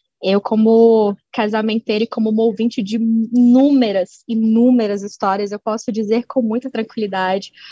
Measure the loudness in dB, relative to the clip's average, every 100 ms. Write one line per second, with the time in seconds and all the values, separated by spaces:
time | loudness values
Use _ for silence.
0 | _ _ -2 -2 0 0 4 6 6 4
1 | 2 -4 _ -6 -4 -2 -2 -4 -4 -4
2 | -4 -2 -2 0 0 0 -4 -4 -4 -4
3 | 0 0 0 2 4 6 4 2 2 -2
4 | -4 -8 -6 -2 2 4 4 4 0 -4
5 | -8 -6 -2 -2 -4 -6 -6 -6 -4 -6
6 | -2 -2 -2 -4 -2 -4 -4 -6 -6 -6
7 | -6 -2 -2 -2 -6 -16 -20